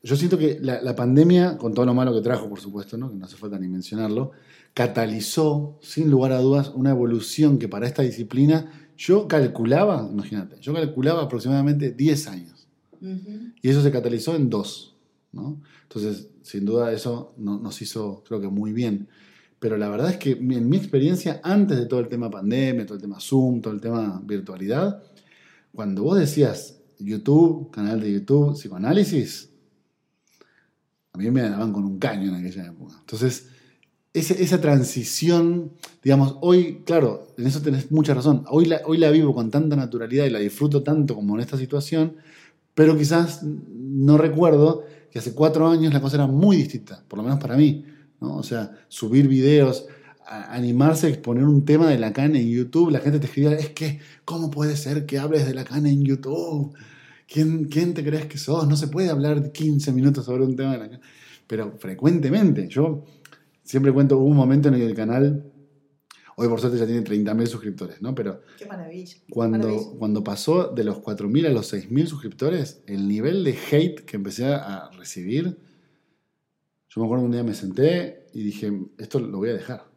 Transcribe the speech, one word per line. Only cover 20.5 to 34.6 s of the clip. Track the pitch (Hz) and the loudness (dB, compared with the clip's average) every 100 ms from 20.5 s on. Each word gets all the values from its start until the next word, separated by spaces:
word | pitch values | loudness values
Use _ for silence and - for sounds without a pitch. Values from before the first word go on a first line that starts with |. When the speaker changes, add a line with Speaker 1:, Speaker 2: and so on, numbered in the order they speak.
| 123 | -2
Speaker 1:
en | 117 | 0
mi | 180 | 0
experiencia, | - 139 143 185 170 147 | 0 0 2 0 -4 -6
antes | 165 202 196 135 | 0 2 2 0
de | 113 | 0
todo | 123 | -2
el | 113 | -2
tema | 120 117 | -4 -6
pandemia, | 101 101 123 135 120 101 | -6 -2 0 0 -2 -6
todo | 104 | -10
el | |
tema | 101 98 | -12 -12
Zoom, | - 135 131 120 | 0 2 2 0
todo | 107 | -4
el | 104 | -8
tema | 113 117 107 92 101 | -4 -4 -4 -6 -6
virtualidad, | 101 92 92 98 127 196 202 - _ _ _ _ _ _ | -8 -8 -10 -4 -2 -2 -4 -14 _ _ _ _ _ _
cuando | - 107 95 | -10 -6 -2
vos | 120 196 | 2 2
decías, | 151 - 131 - - - _ _ | 2 2 2 2 -12 -20 _ _
"YouTube, | 101 107 107 147 165 156 139 | -8 -6 4 6 6 4 -8
canal | - 104 113 | -6 -4 -2
de | 107 | -2
YouTube, | 101 95 143 147 147 | -4 2 4 4 0
psicoanálisis", | 104 92 107 185 202 151 107 - - _ _ _ _ _ _ _ _ _ _ _ _ _ _ _ _ | -8 -6 0 2 2 0 -4 -8 -18 _ _ _ _ _ _ _ _ _ _ _ _ _ _ _ _
a | 90 | -6
mí | 104 | 0
me | 131 | 0
daban | 113 101 110 | 0 -2 -4
con | 101 | -2
un | 98 95 | -4 -4
caño | 127 104 98 | -6 -4 -6
en | 90 90 | -6 -8
aquella | 95 87 | -10 -16
época. | 82 82 - | -16 -20 -20
Entonces, | - 110 127 123 - _ _ _ _ _ _ | -14 -2 -2 -2 -14 _ _ _ _ _ _
ese, | 165 151 185 | -6 -2 0
esa | 180 180 | 2 2